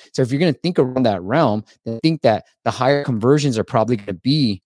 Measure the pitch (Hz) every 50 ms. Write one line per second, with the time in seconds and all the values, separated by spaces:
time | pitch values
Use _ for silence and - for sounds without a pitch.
0 | - _ - - 131 113 135 139 180 170 131 - - 175 175 - 139 127 127 131
1 | 127 113 101 90 90 95 127 165 160 117 104 107 107 _ - _ - 113 113 117
2 | - 160 165 147 - 120 107 98 - _ _ _ - 120 107 110 127 135 143 143
3 | 143 - 120 107 107 127 147 151 143 143 117 110 98 - - 117 110 110 123 101
4 | 101 107 95 82 - 127 147 156 135 110 98 92 _